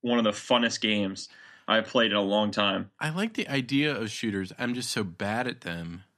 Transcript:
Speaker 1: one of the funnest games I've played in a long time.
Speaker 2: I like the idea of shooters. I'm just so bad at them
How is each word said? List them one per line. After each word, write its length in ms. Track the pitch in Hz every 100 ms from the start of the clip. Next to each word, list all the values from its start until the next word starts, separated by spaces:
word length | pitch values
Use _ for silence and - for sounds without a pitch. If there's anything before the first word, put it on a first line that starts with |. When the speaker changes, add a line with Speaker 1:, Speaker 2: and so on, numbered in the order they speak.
Speaker 1:
one 180 | 120 120
of 60 |
the 60 | 110
funnest 500 | 104 - 123 117 -
games 480 | 110 107 98 98 - - - - -
I've 180 | 110 107
played 260 | 127 113
in 40 | 101
a 60 |
long 300 | 98 104 104
time. 380 | 101 101 95 101 _
Speaker 2:
I 100 | 156
like 240 | 160 220
the 140 | 220 226
idea 460 | 139 127 139 151 131
of 120 | 110
shooters. 420 | - 113 98 95 -
I'm 160 | 120
just 160 | 123 120
so 120 | -
bad 460 | 101 85 101 110 127
at 140 | -
them 420 | 90 85 82 170 -